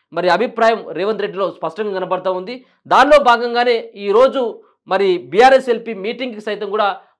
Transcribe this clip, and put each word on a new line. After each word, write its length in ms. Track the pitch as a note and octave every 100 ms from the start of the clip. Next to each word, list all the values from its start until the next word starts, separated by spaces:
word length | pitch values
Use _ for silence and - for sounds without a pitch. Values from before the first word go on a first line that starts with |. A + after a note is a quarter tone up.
| _
మరి 160 | D#3+ F3+
అభిప్రాయం 560 | F3 A#3 - A3+ G#3+ F3+
రేవంత్ 320 | D#3 G3+ G3+
రెడ్డిలో 300 | G3 F3 F#3
స్పష్టంగా 500 | - D#3+ G#3 G#3+ F#3+
కనబడతా 300 | F3+ F3+ F#3+
ఉంది. 360 | F3+ F#3 B3 _ _ C3+
దానిలో 320 | G3 C#4 D4
భాగంగానే 720 | A#3+ A#3 A#3+ A#3+ B3 A3+ A3+ G3
ఈరోజు 640 | G3+ G#3 C4 C4+ A#3 - _ _ -
మరి 300 | F#3+ G3 F3
బీఆర్ఎస్ 500 | C3+ F3+ C4 C4 B3
ఎల్పీ 260 | A3+ A#3
మీటింగ్కి 460 | G3 G3 A#3+ B3+ G#3+
సైతం 300 | G#3+ G#3 G#3
కూడా 300 | G#3+ G3+ F3+ _